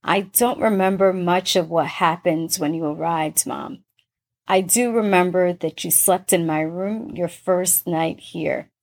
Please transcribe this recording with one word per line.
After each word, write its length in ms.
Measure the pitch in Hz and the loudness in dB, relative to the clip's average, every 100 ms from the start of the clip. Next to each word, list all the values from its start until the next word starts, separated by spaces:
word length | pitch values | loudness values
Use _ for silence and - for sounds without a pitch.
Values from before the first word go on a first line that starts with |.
I 200 | - 190 | 0 -2
don't 400 | 190 - 240 - | 0 0 0 2
remember 500 | 220 196 190 190 190 | 0 2 2 4 2
much 440 | 185 175 180 185 190 | 2 0 0 2 0
of 120 | 165 | 2
what 180 | 165 165 | 0 -2
happened 680 | - 170 170 180 160 160 190 | 0 0 0 0 0 -2 -4
when 160 | 151 | -4
you 140 | 165 156 | -2 -4
arrived, 600 | 156 165 165 156 151 - | -4 -4 -2 -2 -2 -4
Mom. 380 | 135 143 - _ _ _ _ _ _ - | -6 -8 -14 _ _ _ _ _ _ 0
I 140 | 190 | 2
do 300 | 185 - 247 | 2 0 2
remember 600 | 233 214 185 180 180 180 | 2 4 4 4 2 0
that 320 | 175 160 - | 0 -6 -6
you 60 | 170 | -2
slept 420 | - - 185 185 | 0 2 2 2
in 140 | 180 165 | 0 2
my 160 | 156 | -2
room 480 | 160 175 190 220 - | -2 -4 -4 -6 -8
your 140 | - 170 | -6 -6
first 580 | - - 180 180 - - | -6 -2 0 2 -2 0
night 320 | 160 165 - | -2 -2 -4
here. 520 | - 170 151 131 - _ | -12 -6 -4 -4 -6 _